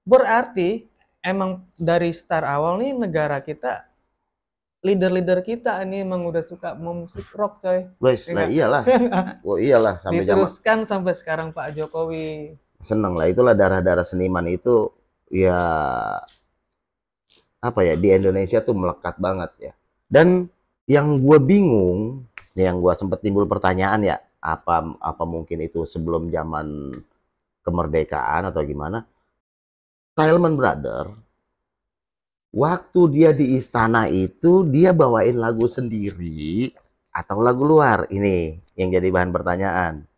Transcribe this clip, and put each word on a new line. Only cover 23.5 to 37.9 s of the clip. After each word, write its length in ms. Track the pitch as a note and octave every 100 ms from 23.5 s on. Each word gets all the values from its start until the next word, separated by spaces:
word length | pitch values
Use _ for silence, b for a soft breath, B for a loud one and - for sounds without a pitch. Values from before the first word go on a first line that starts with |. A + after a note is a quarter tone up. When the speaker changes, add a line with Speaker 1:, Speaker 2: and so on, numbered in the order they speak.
| G2+ F#2+ F#2 F#2+ G#2+ G2
Speaker 2:
ya, 120 | D#2 _ _
apa, 560 | D#2+ D#2+ - E2+ E2 -
apa 240 | E2 D#2 E2+
mungkin 320 | E2 D#2+ E2
itu 240 | D#2+ -
sebelum 460 | E2 F2 E2 E2 E2
zaman 640 | D#2 D#2 D#2 D2+ D2 C#2 C2 - _ _ _ _ _ -
kemerdekaan 840 | F2 D#2 D#2+ D2+ D2+ A#1 D#2+ F#2+
atau 160 | D#2+
gimana? 400 | D2 C#2+ D2+ A2 A2+ _ _ _ _ _ _ _ _ _ _
Thelman 420 | - D#3 E3+ E3+ D3
Brother, 560 | A#2 D2 C#2 A1+ E2+ A2 _ _ _ _ _ _ _ _ _ _ _ _ _
waktu 500 | G#2 D3 F3 - F3+ E3+
dia 180 | C#3+ D#3+
di 240 | C#3+ C3+ C3
istana 520 | A#2+ A#2+ A2+ A2+ G#2
itu, 580 | F#2 F#2 _ E3 F#3 E3+
dia 260 | C3+ F#3
bawain 440 | E3+ C3 A#2 A#2 B2
lagu 300 | A2+ A2+ A#2+
sendiri 1040 | C3 B2 A2 G2+ F2+ E2+ D#2 D2+ F#2+ B2+ _ _ _ _
atau 260 | - - G2+
lagu 240 | A#2+ B2+
luar? 440 | D3 D#3 C#3